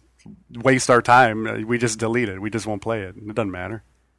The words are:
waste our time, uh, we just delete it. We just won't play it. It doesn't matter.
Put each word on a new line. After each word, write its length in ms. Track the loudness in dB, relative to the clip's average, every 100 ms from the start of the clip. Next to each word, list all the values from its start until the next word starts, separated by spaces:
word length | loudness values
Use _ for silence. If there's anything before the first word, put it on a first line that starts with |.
| _ _ -20 -20 _
waste 380 | -2 2 2 4
our 120 | 4
time, 460 | 6 6 6 2 -4
uh, 120 | -6
we 180 | -2 0
just 200 | 0 -2
delete 300 | -2 -2 -2
it. 120 | -6
We 80 | -6
just 180 | -6 -6
won't 140 | -8
play 220 | -6 -6
it. 120 | -8 -14
It 180 | -8 -6
doesn't 160 | -4
matter. 320 | -6 -10 -12 _ _ _